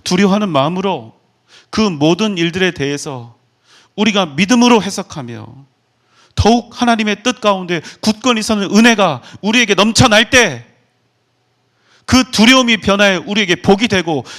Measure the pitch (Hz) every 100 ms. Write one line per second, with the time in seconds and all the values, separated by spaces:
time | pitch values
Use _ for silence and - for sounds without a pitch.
0 | - 185 202 202 202 147 147 185 190 156
1 | 110 _ _ _ _ - _ - 214 147
2 | 156 175 214 180 170 180 185 170 139 143
3 | 156 127 117 _ _ _ _ _ _ -
4 | 220 196 170 139 190 240 247 233 185 202
5 | - 156 120 113 107 127 139 _ _ _
6 | _ _ _ - 208 233 - - 240 226
7 | 214 208 247 - 208 190 180 170 - -
8 | 220 214 254 220 208 208 190 202 240 214
9 | 185 127 - - 202 233 214 185 214 -
10 | 247 214 226 254 208 120 - _ _ _
11 | _ _ _ _ _ _ _ _ _ _
12 | - 254 247 - 233 262 240 220 196 196
13 | 202 180 185 208 185 170 - 202 240 185
14 | 165 143 -